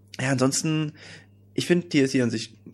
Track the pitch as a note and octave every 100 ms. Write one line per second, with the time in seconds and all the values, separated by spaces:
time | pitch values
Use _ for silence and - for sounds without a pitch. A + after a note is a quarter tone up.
0 | _ - C3 C3 C3 - E3 D#3 D3+ -
1 | - - - _ _ - - F3 E3+ D3
2 | C3 C3+ A#2 A2+ - - -